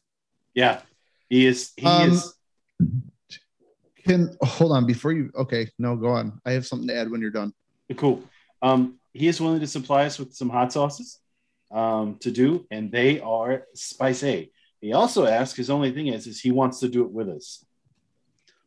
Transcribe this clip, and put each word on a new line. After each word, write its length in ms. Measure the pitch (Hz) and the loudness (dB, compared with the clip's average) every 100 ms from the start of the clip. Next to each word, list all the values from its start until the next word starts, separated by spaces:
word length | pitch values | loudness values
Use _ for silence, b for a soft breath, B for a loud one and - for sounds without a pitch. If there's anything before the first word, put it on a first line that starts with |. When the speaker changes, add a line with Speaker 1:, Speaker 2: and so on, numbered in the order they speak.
| _ _ _ _ _ | _ _ _ _ _
Speaker 1:
Yeah, 280 | 123 123 - - _ _ _ _ | 2 2 2 -6 _ _ _ _
he 160 | 127 127 | 4 4
is. 260 | 123 - - | 4 -4 -2
He 100 | 165 | 4
Speaker 2:
Um, 240 | 175 170 | 6 6
Speaker 1:
is. 220 | 175 - - _ _ _ - 170 127 - _ _ - _ _ _ _ _ _ 180 | 4 0 -12 _ _ _ -2 -2 -2 -8 _ _ -20 _ _ _ _ _ _ 2
Speaker 2:
Can, 300 | 180 160 - | 2 2 0
hold 300 | 131 - 165 | -2 2 4
on, 140 | 135 120 | 4 2
before 240 | 117 151 | 0 0
you, 180 | 160 131 - | -2 -4 -4
okay, 340 | 131 117 110 - | -2 -2 -4 -4
no, 180 | 123 117 | -4 -2
go 120 | 120 | 0
on. 340 | 117 110 104 123 | -2 -4 -8 -4
I 60 | |
have 120 | 127 127 | -4 -4
something 220 | 123 123 | -8 -6
to 80 | 117 | -4
add 160 | 113 | -4
when 100 | 117 | -4
you're 80 | 110 | -4
done. 220 | 107 104 - _ _ - 127 | -4 -6 -10 _ _ -14 -2
Speaker 1:
Cool. 260 | 143 123 B B B _ | 0 0 B B B _
Um, 340 | 131 131 127 - _ | 2 4 2 -4 _
he 140 | 123 160 | -2 0
is 120 | 165 | 0
willing 180 | 165 160 | 0 -2
to 80 | 147 | -2
supply 380 | 143 127 139 147 | -6 0 2 2
us 120 | 143 | -2
with 160 | 127 | -12
some 160 | - 123 | -6 -2
hot 220 | 123 123 | 0 0
sauces, 460 | 151 143 143 - - _ _ _ _ _ | 0 -2 -4 -16 -20 _ _ _ _ _
um, 440 | 110 113 110 107 - | -4 -2 0 -4 -6
to 100 | 123 | -4
do, 340 | 113 135 175 - | 2 2 2 -4
and 200 | 110 107 | -10 -6
they 280 | 117 135 151 | 2 2 2
are 460 | 113 113 120 131 - - | -2 -2 -2 -4 -6 -16
spicy. 760 | - - 131 127 139 95 80 _ _ _ | -16 -4 -2 -2 -2 -4 -6 _ _ _
He 120 | 104 | -2
also 320 | 139 233 214 123 | 0 2 2 2
asked, 320 | 113 131 - | 2 0 -4
his 120 | 127 | -2
only 220 | 143 135 | 0 0
thing 160 | 135 151 | -2 -4
is, 180 | 110 117 | -6 -8
is 120 | 104 | -4
he 120 | 127 | 0
wants 280 | 127 123 123 | 2 0 0
to 80 | 127 | -2
do 160 | 123 | 0
it 80 | 117 | -2
with 160 | 107 98 | -4 -8
us. 340 | 76 - - _ _ _ _ _ _ _ _ _ _ | -10 -16 -20 _ _ _ _ _ _ _ _ _ _